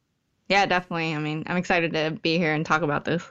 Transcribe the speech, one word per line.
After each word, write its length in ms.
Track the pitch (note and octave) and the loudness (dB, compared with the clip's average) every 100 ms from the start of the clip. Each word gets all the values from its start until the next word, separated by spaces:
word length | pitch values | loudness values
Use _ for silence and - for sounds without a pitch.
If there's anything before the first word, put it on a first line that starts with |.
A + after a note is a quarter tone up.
| _ _ _ _ - | _ _ _ _ 0
Yeah, 180 | G3 F#3+ | 2 4
definitely. 480 | F3+ - E3+ D#3+ | 2 0 -4 -2
I 40 | D3+ | -2
mean, 240 | D3+ D#3 - | -2 -4 -4
I'm 100 | F3 | -2
excited 380 | F3 F#3 E3 | 0 0 0
to 240 | D#3 D#3 - | 0 -2 -2
be 160 | E3 E3 | 0 0
here 160 | E3 | 2
and 140 | D#3 D#3+ | 0 0
talk 160 | D#3 | 0
about 240 | D#3+ D3 - | 0 -2 -2
this. 160 | E3 - | -4 -4